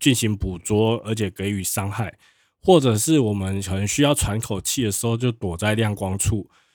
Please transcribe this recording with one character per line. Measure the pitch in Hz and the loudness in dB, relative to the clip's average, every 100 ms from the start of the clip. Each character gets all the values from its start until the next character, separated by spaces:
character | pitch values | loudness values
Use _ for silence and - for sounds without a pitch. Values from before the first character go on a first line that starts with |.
进 | 143 | 2
行 | 120 110 101 | 2 0 -2
捕 | 95 87 | -4 -6
捉， | - 107 110 117 107 | 0 2 2 0 -4
而 | 113 | -4
且 | 98 | -4
给 | - 98 | -4 -4
予 | 101 | -4
伤 | 90 - 101 | -4 -4 -4
害。 | 104 101 - _ _ _ _ | -4 -6 -8 _ _ _ _
或 | - 175 | 4 6
者 | 131 107 | 6 2
是 | - 156 | 4 2
我 | 110 | 2
们 | 101 95 98 | 0 -2 -4
可 | 92 95 | -4 -2
能 | 101 | -2
需 | - | 2
要 | 143 | 2
喘 | 143 - 110 | 2 0 -2
口 | - 98 | -4 -6
气 | - - | -4 -2
的 | 110 | -2
时 | - 117 | -2 -2
候， | 117 | 0
就 | 123 | -2
躲 | 113 98 85 | -2 -6 -2
在 | 107 107 | 0 2
亮 | 107 101 | 0 0
光 | 95 95 | -4 -2
处， | - 104 - _ _ | -2 -2 -4 _ _